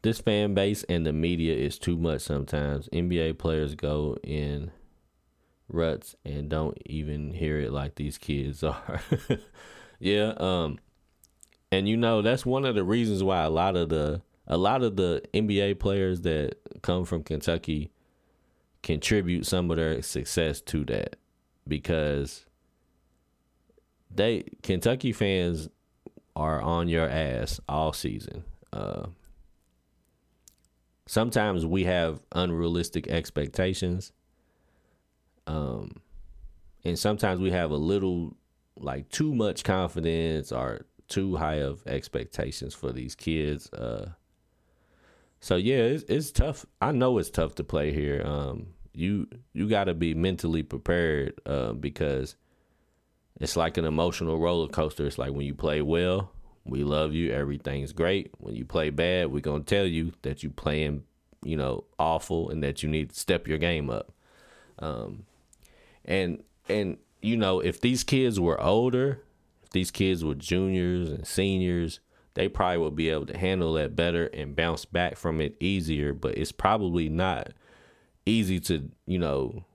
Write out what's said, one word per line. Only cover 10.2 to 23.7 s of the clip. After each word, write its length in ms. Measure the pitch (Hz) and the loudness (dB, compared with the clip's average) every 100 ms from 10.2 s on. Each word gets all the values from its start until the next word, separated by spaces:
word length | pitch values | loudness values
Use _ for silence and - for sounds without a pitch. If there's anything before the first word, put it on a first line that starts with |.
| 107 - | 2 0
um, 420 | 92 90 78 69 _ _ _ _ _ _ - _ _ | 2 2 0 -4 _ _ _ _ _ _ -20 _ _
and, 160 | 95 98 | 0 2
you 100 | 113 | 2
know, 240 | 117 110 | 4 4
that's 240 | 107 127 127 | 4 2 0
one 200 | 131 135 | 0 2
of 80 | |
the 100 | 107 | 2
reasons 380 | 92 117 113 98 | 2 2 2 2
why 220 | 95 92 | 2 2
a 60 | 78 | 2
lot 260 | 80 95 90 | 2 2 2
of 140 | 82 | 2
the, 340 | 80 76 80 - _ - | 2 2 -2 -8 _ -2
a 100 | 85 | 2
lot 240 | 95 131 | 4 4
of 140 | 120 98 | 2 2
the 260 | 90 80 - | 2 0 0
N 120 | 101 107 | 0 2
B 140 | 101 | 2
A 140 | 101 | 2
players 480 | 98 101 98 95 90 | 2 2 2 2 0
that 340 | 87 78 71 - - - | 0 0 0 -4 -16 -6
come 220 | - 90 | 0 0
from 180 | 87 85 | 0 -4
Kentucky 720 | 76 78 - 82 - 76 80 _ _ _ _ _ _ _ _ _ | -2 -2 0 -2 0 -2 -4 _ _ _ _ _ _ _ _ _
contribute 640 | - 76 - 107 87 90 - | -2 -2 2 2 2 0 0
some 240 | 92 87 | 0 2
of 80 | 82 | 2
their 240 | 80 73 | 0 -2
success 600 | - - - - 80 71 | -4 -6 -2 0 0 -2
to 240 | - 80 69 | -4 -4 -2
that, 320 | 55 50 - _ _ _ _ - | -2 -4 -10 _ _ _ _ -6
because 800 | 73 71 82 73 71 69 - _ _ _ _ _ _ _ _ _ _ _ _ _ | -4 0 0 2 0 -4 -8 _ _ _ _ _ _ _ _ _ _ _ _ _